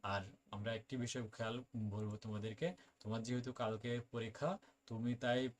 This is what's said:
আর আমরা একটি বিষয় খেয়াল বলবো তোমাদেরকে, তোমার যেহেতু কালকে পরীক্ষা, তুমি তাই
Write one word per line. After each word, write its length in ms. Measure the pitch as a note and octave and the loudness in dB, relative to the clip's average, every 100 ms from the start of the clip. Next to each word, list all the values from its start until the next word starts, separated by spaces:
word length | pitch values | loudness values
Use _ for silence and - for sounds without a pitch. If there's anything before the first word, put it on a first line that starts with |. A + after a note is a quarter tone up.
আর 180 | G2 G2 F#2+ - _ | 0 0 -2 -12 _
আমরা 200 | G#2 G#2+ A2+ | -4 0 -2
একটি 160 | - C3 | -2 -2
বিষয় 280 | A#2+ B2+ A2 - | 0 0 -4 -2
খেয়াল 200 | A2+ A#2+ B2+ A#2 G#2+ | 0 0 -4 -2 0
বলবো 200 | G2+ G#2+ G#2+ | 0 -2 -2
তোমাদেরকে, 500 | A2 G#2+ A2 G#2 E3 F#3 - _ | -2 -2 -2 0 0 -2 -14 _
তোমার 180 | G#2+ A2+ | -2 0
যেহেতু 280 | A2+ B2 B2+ | 2 0 0
কালকে 380 | B2+ A2+ A2 A#2+ A#2+ A#2 | 0 0 2 0 -2 -2
পরীক্ষা, 380 | A#2+ A2+ G#2 D3 G3+ - - - | -4 -4 0 0 0 -6 -20 -8
তুমি 260 | A2+ A#2+ B2 | 0 0 2
তাই 180 | B2+ B2 B2+ | 4 4 4